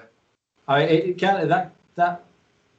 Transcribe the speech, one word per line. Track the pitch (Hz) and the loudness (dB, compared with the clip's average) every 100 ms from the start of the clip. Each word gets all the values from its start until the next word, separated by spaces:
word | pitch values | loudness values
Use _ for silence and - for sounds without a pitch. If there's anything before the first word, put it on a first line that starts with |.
| - _ _ _ _ _ - | -20 _ _ _ _ _ -2
I, | 139 | 0
it, | 160 160 185 | 2 0 0
it | 170 | -2
kinda, | 185 190 156 | -2 0 0
that, | 180 180 - _ - | 0 -2 -12 _ -2
that | 175 175 - _ _ _ _ | -2 -4 -14 _ _ _ _